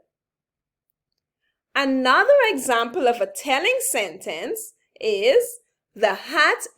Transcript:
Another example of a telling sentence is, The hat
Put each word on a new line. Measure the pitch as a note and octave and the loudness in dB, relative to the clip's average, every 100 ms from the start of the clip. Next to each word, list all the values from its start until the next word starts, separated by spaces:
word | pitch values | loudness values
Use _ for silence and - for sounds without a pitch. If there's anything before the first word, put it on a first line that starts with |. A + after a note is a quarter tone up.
| _ _ _ _ _ _ _ _ _ _ _ _ _ _ _ _ _ | _ _ _ _ _ _ _ _ _ _ _ _ _ _ _ _ _
Another | - C#4 C4 B3+ C#4+ G4+ C#5+ A#4 | -4 0 0 2 4 6 4 4
example | D#4+ B3+ A#3 A#3 A#3+ B3+ | 0 -2 0 0 0 0
of | A#3+ | 0
a | G3 | -2
telling | - C#4 C4+ F4+ B4+ - | -6 -2 -2 0 -2 -2
sentence | C4+ G3+ D#3 - D#3+ G#3+ A4 - _ _ - | -4 -6 -8 -10 -8 -8 -8 -12 _ _ -8
is, | A3 G3 A3 G4+ A#4+ - _ _ _ | -4 0 2 2 2 -6 _ _ _
The | - G#3 | -2 -2
hat | G3 - D#4 D4+ A4+ - | -2 -4 0 2 2 -4